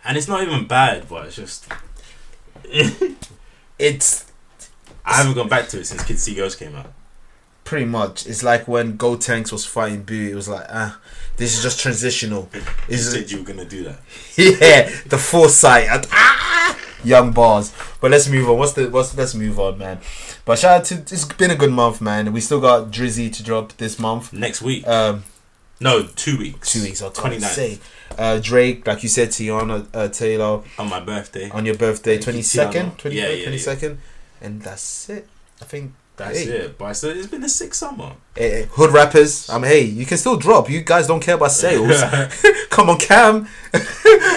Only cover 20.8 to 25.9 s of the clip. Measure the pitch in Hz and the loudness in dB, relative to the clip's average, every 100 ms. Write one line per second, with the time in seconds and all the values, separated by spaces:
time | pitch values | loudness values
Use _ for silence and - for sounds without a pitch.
20.8 | 175 175 147 185 147 - 185 156 143 123 | 4 -8 -8 -8 -8 0 0 2 2 2
21.8 | 117 110 107 104 107 113 110 143 127 120 | 0 0 -4 -4 -4 -4 -2 2 4 4
22.8 | 110 104 123 113 113 - 107 110 107 - | 0 -6 -6 -4 -6 -8 -6 -6 -6 -10
23.8 | 113 107 113 117 117 101 117 - 120 127 | -10 -6 -4 -6 -8 -8 -8 -6 -6 -4
24.8 | 123 113 107 101 - - _ _ _ - | 0 0 0 -2 -10 -20 _ _ _ -4
25.8 | 131 | 2